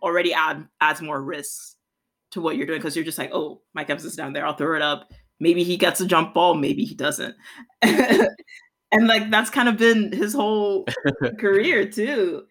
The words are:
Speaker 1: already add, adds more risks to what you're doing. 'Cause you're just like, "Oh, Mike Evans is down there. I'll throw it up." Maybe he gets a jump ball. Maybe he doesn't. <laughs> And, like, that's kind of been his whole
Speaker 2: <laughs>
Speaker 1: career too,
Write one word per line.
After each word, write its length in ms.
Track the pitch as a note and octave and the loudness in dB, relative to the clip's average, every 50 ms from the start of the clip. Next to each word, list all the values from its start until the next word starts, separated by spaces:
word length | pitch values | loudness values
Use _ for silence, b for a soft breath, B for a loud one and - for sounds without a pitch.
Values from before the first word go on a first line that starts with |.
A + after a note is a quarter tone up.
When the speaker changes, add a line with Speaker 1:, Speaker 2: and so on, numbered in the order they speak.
Speaker 1:
already 320 | - E3+ F3 F3 F3 E3+ D3 | -4 -2 0 0 0 2 2
add, 340 | D#3+ D#3+ D3+ D3 D3 D#3 - _ - | 0 0 0 -2 -6 -10 -10 _ 0
adds 200 | D3+ D3+ D3+ D#3 | 0 0 0 0
more 200 | D#3+ D3+ D3 C3+ C#3 | -6 -8 -6 -6 -6
risks 540 | C#3 D#3+ C#3+ C#3+ - - - - - - _ _ _ _ _ _ _ _ _ _ _ | -8 -10 -10 -10 -12 -14 -14 -16 -20 -20 _ _ _ _ _ _ _ _ _ _ _
to 100 | - F3 | -8 -4
what 160 | E3 D#3 - - | -4 -2 -2 -2
you're 100 | C#3+ D3+ | -4 -4
doing. 140 | D#3+ D#3 | -4 -6
'Cause 160 | D#3 D#3 D3 E3 | -6 -6 -4 -4
you're 80 | D#3 | -6
just 120 | E3 D#3+ - | -6 -6 -8
like, 140 | - - - | -8 -6 -6
"Oh, 280 | F#3+ D3+ D3 - - _ _ - | -6 -6 -6 -8 -14 _ _ -12
Mike 160 | D#3 D3+ - | -8 -6 -6
Evans 140 | C#3+ C#3 - | -6 -6 -8
is 140 | - - - | -10 -12 -10
down 160 | C#3+ C3+ C#3+ | -10 -8 -6
there. 120 | D3 D3+ | -6 -4
I'll 120 | D3+ D3 - | -4 -4 -2
throw 180 | C#3+ D#3+ D#3+ | -2 -2 -2
it 60 | D3+ | 0
up." 280 | D3+ D3 C#3+ C#3+ - - b b b b _ - | -2 -2 -2 -4 -8 -14 b b b b _ -2
Maybe 240 | D#3 E3+ E3+ F3 E3+ | 2 2 2 2 2
he 140 | F3+ - - | -2 0 0
gets 240 | - F3 E3+ - | 0 0 0 0
a 40 | F#3 | 0
jump 280 | F#3 F3+ D#3+ E3 - - | 2 2 2 2 2 2
ball. 220 | F3 F3 F3 E3 | 2 4 4 4
Maybe 280 | D#3 C#3 C#3 - - - | 2 0 -2 -2 -2 -4
he 120 | - - | -6 -6
doesn't. 400 | - C3+ D3+ - - - - - _ B B B B B B B B | -4 -4 -4 -4 -4 -8 -10 -12 _ B B B B B B B B
<laughs> 560 | - A3+ - - B3 - - - - - - - - B B B B B B _ _ - | 2 4 4 4 4 4 4 4 2 2 0 -6 -16 B B B B B B _ _ 2
And, 160 | A3 G#3+ A3+ A3 | 4 4 6 6
like, 240 | A3 G#3+ G#3+ G#3+ | 4 2 2 2
that's 180 | A3 G#3+ A3+ - | 2 2 2 2
kind 180 | - C#4 A#3+ A#3+ | 0 2 2 2
of 100 | A3 A3 | 4 4
been 340 | A3+ A3+ A3+ A3 G#3 - | 6 6 6 4 2 0
his 220 | G3 - G#3 G#3 B3+ | -2 -2 -2 -2 0
whole 520 | C4+ G#3 G#3+ G#3+ G#3+ G#3 G3+ G3 F#3+ - | 0 0 0 0 0 0 0 0 -2 -2
Speaker 2:
<laughs> 540 | - - - - C#3+ C#3 - C#3 A#2 A2 - | -4 -6 -2 -2 -2 -2 0 -2 -4 -4 -2
Speaker 1:
career 500 | - G3+ G3 G3 A#3 F4+ D4+ G#3+ G#3 G#3 | 0 2 2 4 2 2 2 0 0 -2
too, 540 | - A3 G#3+ C4+ D4 A#3 F#3+ F3 D#3+ C#3+ - _ | -4 -4 -4 -2 -2 -2 -2 -2 -4 -6 -12 _